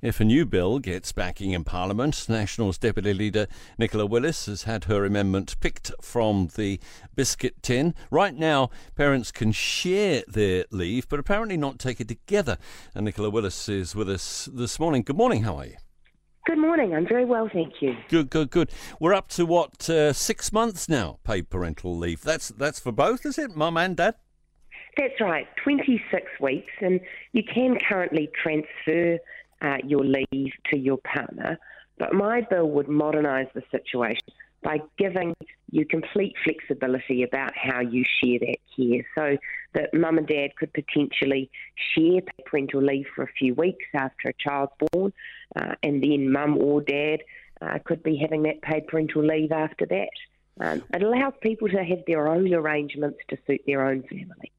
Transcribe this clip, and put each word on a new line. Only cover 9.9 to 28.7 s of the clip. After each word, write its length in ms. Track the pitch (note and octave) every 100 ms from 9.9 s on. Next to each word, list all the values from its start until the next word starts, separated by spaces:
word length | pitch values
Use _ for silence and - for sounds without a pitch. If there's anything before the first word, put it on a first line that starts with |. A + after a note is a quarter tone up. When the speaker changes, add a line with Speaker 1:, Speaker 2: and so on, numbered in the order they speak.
| F#3+ G#3 C#3 -
Speaker 1:
their 380 | G#2+ G#2 F#2 F2
leave, 360 | G#2 F2 A#2 -
but 120 | D3
apparently 360 | C3 G3+ A3+ F3+
not 220 | C#3+ B2
take 220 | C3 A#2+
it 80 | A2+
together. 500 | A#2 - G3+ E3+ F#2 - - -
And 120 | -
Nicola 260 | G#2 - G#2+
Willis 380 | G#2 G2+ - -
is 260 | G2 F2
with 160 | G#2+ G2+
us 380 | G2 - - -
this 280 | C3+ A#2+ -
morning. 220 | D#3+ C#3
Good 140 | G#2+ C#3+
morning, 280 | B3 B2+
how 140 | A2 D2+
are 80 | B1+
you? 100 | - - _ _ _ _ _ -
Speaker 2:
Good 120 | E4
morning, 380 | D#4 E4 A#3 D#3
I'm 100 | F3
very 200 | A#3 B3
well, 220 | A#3+ A3
thank 220 | F#3 E3 -
you. 140 | C#3 A#2 -
Speaker 1:
Good, 200 | E3 C#3+
good, 220 | D#3+ D3
good. 220 | E3+ D#3 - - -
We're 160 | D#3+
up 140 | G3 -
to, 180 | - F3
what, 420 | E3+ D#3+ - -
uh, 240 | E3 D3+
six 400 | C#3 - - -
months 360 | G#3+ A#3 F#3 -
now, 320 | D3+ F2+ A#1
paid 260 | - G#2 E2
parental 480 | F#2 F2 D#2 F2+ F2
leave. 260 | E2+ E2
That's, 260 | C#3 D#3+ -
that's 320 | A2 C#3+ -
for 100 | -
both, 340 | A2+ D#3 B3
is 140 | D4 C#4
it, 160 | D4
Mum 220 | D#3+ D#3 E3
and 200 | F3+ F3
Dad? 200 | F3+ A3+ _ _ _ _ - - - -
Speaker 2:
That's 240 | C4+ -
right, 280 | G#3 D#3+ - -
twenty-six 680 | - C#4+ C#4 A#3+ - F#3 - -
weeks, 300 | C#3 C3+ - -
and 200 | F#3+ F#3 F3+ - -
you 100 | A#3
can 340 | G#3+ - B3+ B3 -
currently 420 | G3 F3 D#3+ D3+ -
transfer, 800 | E3 D#3 D3+